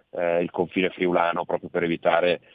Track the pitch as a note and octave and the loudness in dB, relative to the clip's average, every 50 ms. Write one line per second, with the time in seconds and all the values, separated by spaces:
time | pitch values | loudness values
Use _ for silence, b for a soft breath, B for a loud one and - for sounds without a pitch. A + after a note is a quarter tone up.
0 | b _ - F2 F2 F2 E2+ E2+ F2+ E2 - - F2 D#2+ - G2 F#2 F2 - - | b _ -6 -2 -2 0 0 0 0 -2 -2 -4 -4 -2 0 0 0 0 0 0
1 | F2+ F2+ F2 F2 E2+ E2+ E2+ F2 E2+ - F2 E2+ - F2 - F2 F2 E2 E2 - | 0 2 2 2 2 0 0 -2 -4 -4 -4 -4 -4 -4 -4 -2 -2 -2 -2 0
2 | - F2 E2 E2+ F2 F2+ E2 C#2+ b b | 0 2 2 2 2 2 0 -2 b b